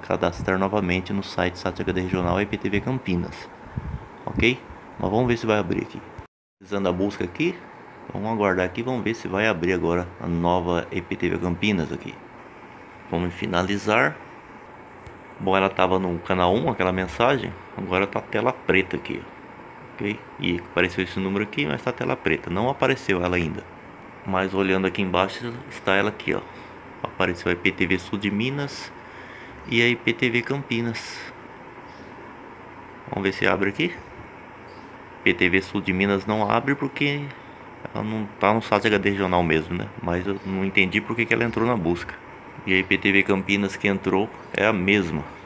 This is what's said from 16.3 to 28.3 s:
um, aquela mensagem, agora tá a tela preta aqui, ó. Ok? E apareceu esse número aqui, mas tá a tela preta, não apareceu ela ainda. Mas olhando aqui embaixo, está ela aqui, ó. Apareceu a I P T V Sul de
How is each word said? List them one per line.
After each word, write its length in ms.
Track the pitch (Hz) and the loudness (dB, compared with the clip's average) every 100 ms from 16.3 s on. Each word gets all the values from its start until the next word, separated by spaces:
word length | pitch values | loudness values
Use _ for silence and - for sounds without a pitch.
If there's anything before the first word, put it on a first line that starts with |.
| 92 90 | 4 4
um, 140 | 107 156 | 4 2
aquela 240 | 104 92 | 2 2
mensagem, 580 | 92 92 - 120 139 - 90 - | 2 0 2 4 4 0 -8 -12
agora 320 | - 95 92 98 | -8 0 2 2
tá 120 | 110 | 0
a 40 | |
tela 300 | - 107 120 | -2 0 0
preta 440 | - - 92 92 - | 0 4 4 4 -2
aqui, 260 | - - | -4 -8
ó. 680 | - - - - - - - | -10 -16 -18 -18 -18 -18 -16
Ok? 260 | - 101 107 - - | -6 -4 -4 -8 -4
E 200 | 92 87 | -2 -2
apareceu 440 | - 85 90 92 | 0 2 2 2
esse 160 | 90 95 | -2 -2
número 240 | 95 98 | 0 0
aqui, 220 | 104 - | -2 -2
mas 160 | 147 135 | -2 0
tá 80 | 127 | -2
a 40 | |
tela 200 | - 127 | -2 -2
preta, 360 | 131 82 78 - | 0 0 0 0
não 180 | 87 123 | 0 0
apareceu 560 | 139 135 131 - 92 | 2 2 2 2 2
ela 120 | 90 90 | 2 2
ainda. 280 | 80 - - - - - - - - | 0 -4 -10 -16 -18 -18 -18 -12 -2
Mas 260 | 95 95 | 0 2
olhando 340 | 95 95 95 92 | 2 4 4 2
aqui 140 | 90 | 0
embaixo, 500 | 95 90 95 - 120 120 - | 0 2 2 0 -8 -8 -10
está 240 | - - | -4 2
ela 160 | 98 104 | 4 2
aqui, 240 | 107 - | -2 -2
ó. 80 | - - - - - - - | -4 -4 -14 -16 -16 -18 -10
Apareceu 460 | - - 90 87 - | -6 0 0 0 0
a 40 | |
I 20 | 87 | 0
P 160 | 95 | 0
T 140 | 90 87 | 0 0
V 120 | 90 | 0
Sul 200 | - 98 | -2 -2
de 120 | 101 | 0